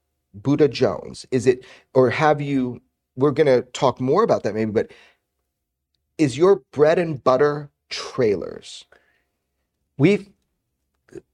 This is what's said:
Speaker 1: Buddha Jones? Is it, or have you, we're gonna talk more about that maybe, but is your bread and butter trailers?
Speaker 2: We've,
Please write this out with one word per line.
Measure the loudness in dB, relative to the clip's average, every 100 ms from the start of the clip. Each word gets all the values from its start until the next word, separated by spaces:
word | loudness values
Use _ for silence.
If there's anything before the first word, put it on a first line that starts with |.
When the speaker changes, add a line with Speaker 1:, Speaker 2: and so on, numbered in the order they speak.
| _ _ _
Speaker 1:
Buddha | -8 -2 2 2
Jones? | 2 -2 -2 -12 -18 -6
Is | -2 2
it, | 0 -2 -20 _
or | 2 2
have | 2 0 0
you, | -2 -4 -4 -8 _ _ _
we're | -2 0
gonna | 2 2 2
talk | 0 -2 -2 -2
more | -2 0
about | 0 0
that | -2
maybe, | -4 -2
but | -4 -4 -10 _ _ _ _ _ _ _ _ _ _ _ -2
is | -2 2
your | 2 2 _
bread | 2 2 2
and | -2 -2
butter | 0 2 2 -2 -10 _ -16
trailers? | -14 -8 -2 0 0 -6 -14 -18 -20 -20 _ _ _ _ _ _ _ _ _ _ 0
Speaker 2:
We've, | 2 2 -4 _ _ _ _ _ _ _ _ -20 -20